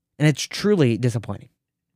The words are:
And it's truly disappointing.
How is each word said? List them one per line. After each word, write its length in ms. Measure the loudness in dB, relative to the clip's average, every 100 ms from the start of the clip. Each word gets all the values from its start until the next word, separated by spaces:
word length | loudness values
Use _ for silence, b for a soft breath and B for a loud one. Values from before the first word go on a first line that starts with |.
| _ 0
And 80 | 0
it's 160 | 0
truly 520 | -4 -4 0 2 2 2
disappointing. 500 | 0 -2 -6 -12 -14 _ _ _ _